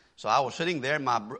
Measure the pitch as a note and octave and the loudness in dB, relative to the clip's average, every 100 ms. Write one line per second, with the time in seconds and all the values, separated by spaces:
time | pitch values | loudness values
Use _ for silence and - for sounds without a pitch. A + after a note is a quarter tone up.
0 | _ - A2 B2 B2+ - E3+ E3 B2+ D3+ | _ -6 2 2 2 -2 -2 -2 0 0
1 | C3 A#2 G#2+ C3 | 0 0 -2 -12